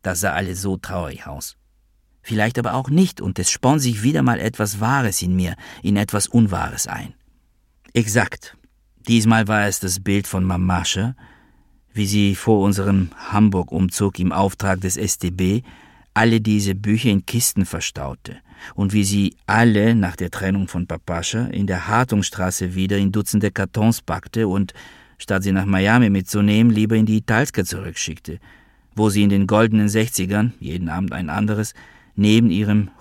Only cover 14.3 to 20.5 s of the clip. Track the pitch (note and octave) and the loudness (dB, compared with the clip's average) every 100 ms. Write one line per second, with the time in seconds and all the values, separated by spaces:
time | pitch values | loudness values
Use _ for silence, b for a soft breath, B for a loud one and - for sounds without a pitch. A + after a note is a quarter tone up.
14.3 | D#2+ G2 - G2 F#2+ F#2 - F#2+ - F2 | 2 0 0 -2 -2 -2 -4 -4 -4 -6
15.3 | F2+ F#2 A2 B B B B B - A2+ | -2 0 0 B B B B B 2 4
16.3 | A2+ G#2+ G#2 G2+ F#2+ G#2 A2 A#2+ G2 - | 2 2 0 0 -2 -2 0 2 0 0
17.3 | A#2+ - - F2+ E2 - - C#2 - - | -2 -2 -2 -2 -4 -8 -8 -10 -10 -16
18.3 | - B B B - G2+ G#2 G2 G2+ G2 | -20 B B B -4 0 2 2 2 0
19.3 | - - G#2+ A#2 G#2 G#2+ A#2 F2+ - F2 | -4 -2 4 4 4 4 4 0 -2 -6
20.3 | - F#2+ | -4 -2